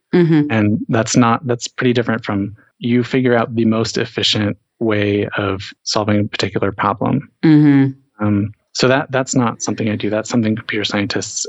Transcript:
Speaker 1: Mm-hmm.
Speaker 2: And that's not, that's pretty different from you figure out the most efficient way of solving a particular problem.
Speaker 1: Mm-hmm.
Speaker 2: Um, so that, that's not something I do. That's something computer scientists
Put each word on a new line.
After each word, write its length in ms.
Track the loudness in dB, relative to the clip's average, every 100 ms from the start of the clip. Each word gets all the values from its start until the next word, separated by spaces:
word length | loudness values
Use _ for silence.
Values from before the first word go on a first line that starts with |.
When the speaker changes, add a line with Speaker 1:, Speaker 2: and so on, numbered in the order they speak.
| _ 2
Speaker 1:
Mm-hmm. 320 | 4 4 2
Speaker 2:
And 300 | 0 0 0 0
that's 280 | -2 0 2
not, 280 | 4 2 -2
that's 220 | -4 -6
pretty 260 | -2 0
different 300 | 0 0 -4 -4
from 300 | -4 -4 -8 _ -8
you 240 | -2 0
figure 320 | 0 0 2 2
out 180 | 0
the 120 | 0 2
most 320 | 2 0 -4
efficient 600 | -4 -2 -2 0 -2 -4 _ -6
way 480 | -2 0 0 0 -2 -2
of 320 | -4 -4 -8 -14
solving 380 | -6 -2 0 0
a 20 |
particular 480 | 0 -2 -4 -2 -4
problem. 580 | -2 -2 -2 -2 -2 -4 _
Speaker 1:
Mm-hmm. 840 | 4 6 6 6 4 -2 _ -4 0
Speaker 2:
Um, 280 | 0 -2 -8 _
so 140 | 0 2
that, 240 | 2 0
that's 240 | -4 -2 0
not 260 | 0 -2
something 280 | -6 -4 -4
I 60 | -4
do. 140 | -2
That's 200 | -4 -2
something 260 | 0 0 -2
computer 280 | -4 -6
scientists 600 | -4 -2 -2 -4 -6 -8